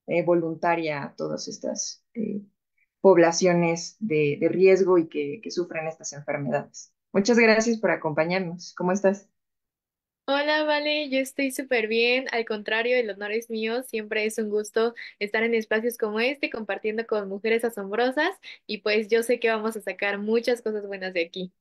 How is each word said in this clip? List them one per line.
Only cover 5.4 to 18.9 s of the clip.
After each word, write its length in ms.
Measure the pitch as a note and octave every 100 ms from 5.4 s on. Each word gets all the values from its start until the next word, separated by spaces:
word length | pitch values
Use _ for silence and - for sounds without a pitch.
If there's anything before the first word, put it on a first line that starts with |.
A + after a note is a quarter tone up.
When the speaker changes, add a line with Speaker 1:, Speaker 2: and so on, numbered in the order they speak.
Speaker 1:
que 100 | C#3+
sufren 360 | F3 F3 E3 D#3+
estas 240 | D#3+ D3
enfermedades. 800 | C#3+ D3 C#3+ C#3 C#3+ - - - _ _
Muchas 260 | F#3+ G3+ A3+
gracias 380 | A3+ A3 A3+ A3
por 140 | F#3
acompañarnos. 840 | D#3+ D#3+ D3+ E3 F#3 F3 F3 - -
¿Cómo 160 | F3+
estás? 380 | G3 - G3 - _ _ _ _ _ _ _ _ _ -
Speaker 2:
Hola, 400 | C#4 D4 D4+ D4+
Vale, 440 | D4 D4 D4+ C#4+
yo 100 | C4
estoy 320 | C4 - C4+
súper 360 | B3+ C4 A#3+ G#3+
bien. 380 | A3+ A#3+ B3+ C4+
Al 120 | A#3 A3+
contrario, 520 | G#3+ G#3 A3 A#3+ B3
el 120 | A3
honor 220 | G3 G#3
es 180 | A3 A3+
mío. 320 | A3 A3 A#3+
Siempre 420 | B3+ A3 G#3+ G#3+ G#3+
es 120 | A3
un 120 | G#3+
gusto 440 | G#3 G#3+ A3+ A#3 A#3 - -
estar 240 | G#3 A3
en 100 | A3+
espacios 440 | A3+ A3 A3 A#3+ -
como 220 | G#3+ G#3+
este, 300 | B3 C#4+ D4+
compartiendo 580 | A#3+ G#3+ G3 G#3+ G#3+ A3+
con 220 | G#3+ G3
mujeres 340 | G3 A3+ A3+
asombrosas. 680 | A#3 A3 G3 G#3+ B3 C#4 E4 - - - -
Y 140 | G#3
pues 280 | G#3+